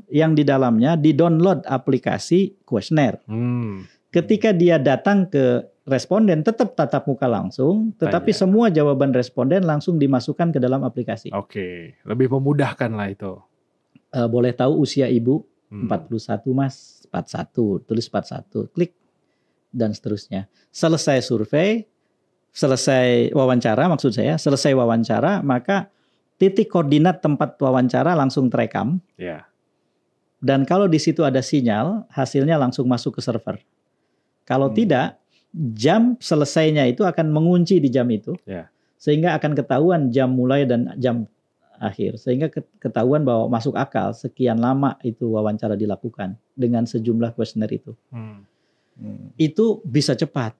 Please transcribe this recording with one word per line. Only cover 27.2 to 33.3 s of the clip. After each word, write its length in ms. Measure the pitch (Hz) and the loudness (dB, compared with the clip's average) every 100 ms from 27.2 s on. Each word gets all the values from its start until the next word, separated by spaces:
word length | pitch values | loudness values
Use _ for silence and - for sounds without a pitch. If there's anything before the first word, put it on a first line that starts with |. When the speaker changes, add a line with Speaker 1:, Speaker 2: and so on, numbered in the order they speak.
Speaker 1:
tempat 340 | 151 143 147 - | 0 0 -2 -2
wawancara 560 | 131 127 127 127 156 | 0 2 2 2 2
langsung 340 | 165 131 143 123 | 2 0 0 0
terekam. 520 | 120 113 98 110 180 - - | 0 0 0 0 -4 -6 -14
Speaker 2:
Ya. 320 | 180 - - _ _ _ _ _ _ _ _ _ | -12 -12 -16 _ _ _ _ _ _ _ _ _
Speaker 1:
Dan 260 | 131 135 | 0 0
kalau 220 | 131 185 196 | 2 2 2
di 120 | 156 | 2
situ 240 | 165 160 | 0 0
ada 180 | 147 131 | 0 0
sinyal, 640 | - 147 120 104 156 214 - | 0 0 0 0 -2 -4 -6
hasilnya 500 | 139 131 143 147 156 | -6 -2 0 2 2
langsung 280 | 127 131 127 | 0 0 -2
masuk 300 | 120 135 123 | -2 -4 -6
ke 60 | |
server. 400 | 123 | -6